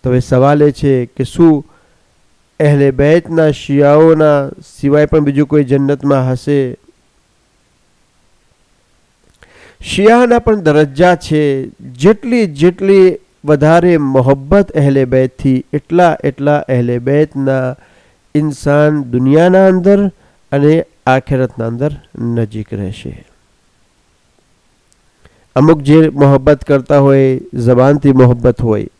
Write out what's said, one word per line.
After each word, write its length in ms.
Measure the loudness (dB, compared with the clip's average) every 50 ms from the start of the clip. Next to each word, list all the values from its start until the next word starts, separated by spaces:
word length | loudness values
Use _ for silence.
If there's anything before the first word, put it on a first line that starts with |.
તો 80 | -2 -2
હવે 100 | -2 -2
સવાલ 420 | -2 -2 0 0 2 2 2 2
એ 80 | 0 0
છે 360 | 0 -2 -2 -2 -2 -2 -4
કે 180 | -8 _ -10 -10
શું 420 | -8 0 2 2 2 2 0 -4 _ _ _ _ _ _ _ _ _ _ _ _ _ _ _ _ _ _ _
અહેલે 300 | 0 0 2 2 2 0
બેતના 600 | 0 0 0 2 2 0 -2 -2 -2 0 0 0
શિયાઓના 1000 | -2 -4 -6 -4 0 2 2 4 4 4 4 4 4 2 2 2 0 0 -2 -6
સિવાય 580 | -12 -18 -20 -20 -14 -6 -4 -2 0 0 0
પણ 140 | 0 0 -2
બીજું 260 | 0 0 0 -2 -2
કોઈ 180 | 0 0 -2 0
જન્નતમાં 680 | 0 -2 -2 0 -2 -4 -4 -2 -2 -2 0 0 -2
હશે? 440 | -4 -6 -4 -4 -2 -2 -4 -6 -8 _ _ _ _ _ _ _ _ _ _ _ _ _ _ _ _ _ _ _ _ _ _ _ _ _ _ _ _ _ _ _ _ _ _ _ _ _ _ _ _ _ _ _ _ _ _ _ _ _ _ _ _ _ -20 _ _ _ -20 -20 _ _
શિયાના 560 | -14 -8 -4 0 2 4 4 4 2 2 0 0
પણ 220 | 0 -2 -2 0
દરજ્જા 540 | 0 0 2 2 0 0 0 0 0 0 0
છે, 520 | -2 -4 -4 -2 -2 0 -2 -2 -4 -6 -10 -14 _
જેટલી 680 | -20 -20 -10 0 2 2 2 2 -2 -4 -2 -2 -2
જેટલી 720 | -4 -2 0 0 0 0 0 0 2 4 4 4 4 2 -2 _ _ _ _ -2
વધારે 520 | -2 0 2 2 2 2 2 2 2 0
મોહબ્બત 760 | 0 0 0 0 0 2 2 0 -2 -2 -2 0 0 0 0
અહેલે 340 | -2 -2 0 0 0 0 0
બેતથી, 600 | 0 0 -2 -2 -2 _ -4 -2 -2 -2 -2 -4 _
એટલા 440 | -8 -8 _ _ 0 2 2 2 0 -2 -6
એટલા 340 | -8 -6 -4 -2 -2 -2 -2
અહેલે 400 | -2 -4 -4 -2 -2 -2 -4 -4
બેતના 800 | -4 -2 0 0 -2 -2 -4 -6 -4 -2 -2 -2 -4 -6 -8 _ _ _ _ _ _ _ _ _ _ _ _
ઇન્સાન 680 | -4 -4 -4 -6 -6 -4 -2 0 2 2 0 0 -2
દુનિયાના 640 | -6 -4 -4 -2 0 2 2 2 2 4 4 4 4
અંદર 440 | 2 2 2 2 2 2 2 0 -4 -6 _ _ _ _ _ _ _
અને 320 | -4 0 2 2 2 0 -2 _ _ _ _
આખિરતના 600 | -2 -2 -2 -2 -4 -4 -4 -4 -4 -6 -8 -8
અંદર 340 | -8 -6 -6 -6 -6 -8 -10 -18 _ _ -8
નજીક 540 | -6 -4 -4 -4 -4 -6 -8 -12 -12 _
રહેશે. 520 | -10 -10 -10 -10 -12 -12 -14 -16 -16 -16 -20 _ _ _ _ _ _ _ _ _ _ _ _ _ _ _ _ _ _ _ _ _ _ _ _ _ _ _ _ _ _ _ _ _ _ _ _ _ _ _ _ _ _ _ _ _ _
અમુક 240 | 0 2 2 2 0
જે 280 | 2 2 4 4 4 2
મોહબ્બત 560 | 2 2 2 2 2 2 2 0 0 0 0
કરતા 340 | -2 -2 -2 0 0 0 2
હોય, 400 | 2 2 2 2 2 0 -2 -4
જબાનથી 720 | -8 -10 -8 -4 0 0 2 4 4 2 2 2 2 2
મોહબ્બત 480 | 4 4 4 4 2 2 0 -2 -2 0
હોય 280 | -2 -2 -2 -4 -4 -10 _